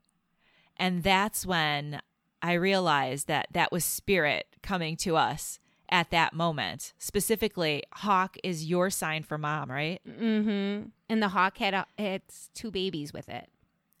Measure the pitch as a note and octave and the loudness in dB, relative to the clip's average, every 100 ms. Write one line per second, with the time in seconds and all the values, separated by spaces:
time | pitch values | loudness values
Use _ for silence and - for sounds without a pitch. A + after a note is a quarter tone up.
0 | _ _ _ _ _ _ _ - F#3 F3+ | _ _ _ _ _ _ _ -4 -2 0
1 | F#3+ F#3+ G#3+ - F3+ E3+ D3+ C#3+ D3 D3 | 2 4 2 -2 -2 0 2 0 -4 -10
2 | - _ _ _ E3+ F3 F#3+ F#3+ F3 C#3+ | -14 _ _ _ 0 2 4 4 4 4
3 | C3 C#3 - C#3+ - F3 D#3+ F3 - - | 2 -2 -2 -2 0 0 0 0 -2 -2
4 | - F#3+ D3 G#2+ - _ - F#3 D#3+ D#3+ | 0 2 4 2 -4 _ -6 -4 -4 -4
5 | F#3+ D#3+ A#2 D3+ - - _ _ - F3+ | 0 2 2 0 -8 -12 _ _ 0 2
6 | E3 E3+ D#3+ D#3+ E3+ D3+ F#2+ G#2 - - | 4 2 2 2 0 0 -4 -6 -12 -12
7 | - G3+ - A3 G#3+ - D#3 C#3+ - - | -4 -2 0 2 0 0 0 0 -4 -6
8 | G#3+ F#3 F#3+ - F#3 D#3+ D#3 F3 F#3 - | 2 2 2 -2 -4 -4 0 2 2 0
9 | D#3+ D#3 D#3 D3+ D3 D3+ C3+ C3 D#3 F#3 | -2 -4 -4 -4 -2 -4 -4 -4 -4 -4
10 | - - A3+ G#3+ G#3+ G3+ G3 G#3 A3 - | -10 -4 0 2 2 0 -2 -4 -8 -14
11 | - A3 G#3 F#3+ F#3+ - G3+ F#3+ - - | -2 0 2 2 2 2 0 0 -2 -6
12 | G#3 F#3+ - - - - A3 F#3 F#3+ E3 | -4 -4 -8 -20 -20 -12 -8 -4 -4 -4
13 | D3 - - A#2 - _ _ _ _ _ | -8 -10 -12 -14 -14 _ _ _ _ _